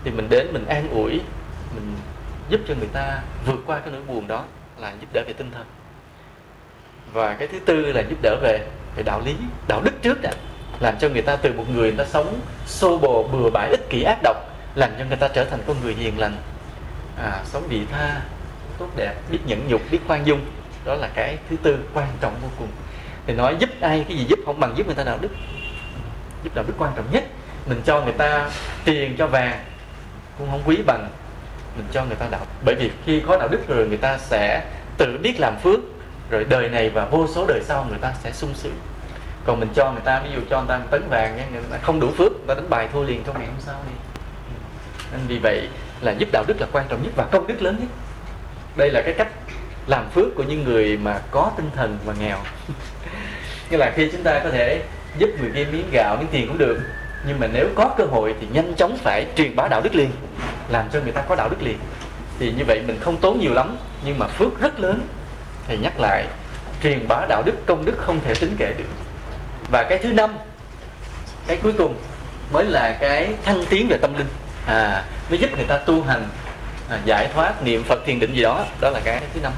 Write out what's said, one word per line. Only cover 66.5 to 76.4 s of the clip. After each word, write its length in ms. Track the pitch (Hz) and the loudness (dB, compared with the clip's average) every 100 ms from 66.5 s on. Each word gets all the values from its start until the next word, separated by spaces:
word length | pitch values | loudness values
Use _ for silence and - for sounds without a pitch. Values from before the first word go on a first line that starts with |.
| - - - | -10 -10 0
truyền 240 | 156 135 113 | 2 2 2
bá 180 | 120 - | 2 4
đạo 140 | 107 165 | 4 4
đức, 80 | - - | 0 2
công 200 | 165 156 | 2 2
đức 80 | 226 | 0
không 220 | - 165 131 | 0 0 0
thể 80 | |
tính 220 | 113 170 208 | 0 0 0
kể 160 | 104 113 | 0 -2
được. 120 | - - - - - - - - - | -6 -8 -10 -12 -10 -10 -10 -10 0
Và 120 | 123 | 2
cái 140 | 120 185 | 4 2
thứ 160 | 226 | 4
năm, 160 | 220 214 214 - - - - - - - - - - - | 4 4 0 -12 -16 -16 -14 -14 -14 -12 -10 -12 -10 -2
cái 100 | 165 | 2
cuối 100 | 214 208 | 2 4
cùng 180 | 160 120 - - - - - | 2 0 -10 -12 -12 -10 0
mới 140 | 147 202 | 2 4
là 320 | 151 117 110 | 4 2 2
cái 340 | 143 143 180 214 | 2 2 2 0
thăng 220 | 196 190 170 | 2 2 4
tiến 180 | 190 233 | 4 4
về 100 | 143 | 4
tâm 200 | 147 143 | 4 2
linh. 100 | 139 - - - - | -4 -4 -10 -8 0
À, 380 | 113 107 95 - - - | 4 4 2 -2 -8 -2
mới 100 | 170 | 2
giúp 100 | - - | 2 2
người 100 | 131 | 2
ta 100 | 143 | 2
tu 260 | - 160 | 4 4
hành, 240 | 139 120 107 - | 4 0 0 -8